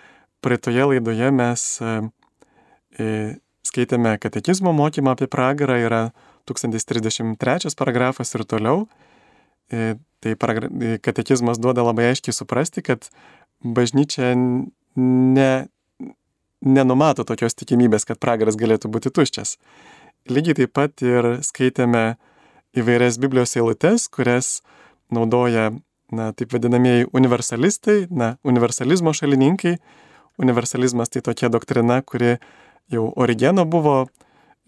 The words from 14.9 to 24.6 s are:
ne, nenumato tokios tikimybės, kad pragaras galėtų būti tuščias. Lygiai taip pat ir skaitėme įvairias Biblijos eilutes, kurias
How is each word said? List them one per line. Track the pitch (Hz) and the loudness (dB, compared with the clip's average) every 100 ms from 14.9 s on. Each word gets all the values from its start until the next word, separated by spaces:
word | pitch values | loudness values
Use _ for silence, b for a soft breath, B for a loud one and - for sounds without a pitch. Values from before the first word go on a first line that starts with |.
| - | -2
ne, | 127 127 131 131 135 131 131 _ _ - - - _ _ _ _ | 2 4 4 4 4 2 -4 _ _ -20 -18 -20 _ _ _ _
nenumato | 131 135 131 127 151 131 110 | 2 4 4 4 2 2 -4
tokios | 113 113 - | -4 -4 -4
tikimybės, | - 120 123 107 - | 0 4 4 2 -2
kad | 113 | -4
pragaras | - 117 110 107 | -2 0 0 0
galėtų | 113 110 110 | 0 0 -2
būti | 110 135 - | -6 -2 0
tuščias. | 139 - - - b b b b b b - | -2 -2 -10 -12 b b b b b b -4
Lygiai | 127 165 143 | -2 0 0
taip | 127 - | 0 0
pat | 143 - | -2 -2
ir | 123 123 120 123 | 0 2 0 -2
skaitėme | - - 127 127 123 117 113 120 b b b b b 131 | -6 -2 -2 0 2 2 0 -4 b b b b b -2
įvairias | 117 120 123 117 | 2 4 2 0
Biblijos | 135 127 123 127 | 0 0 0 0
eilutes, | 117 110 160 233 - | 0 2 2 2 0
kurias | - 123 123 - - | -2 0 0 -2 -8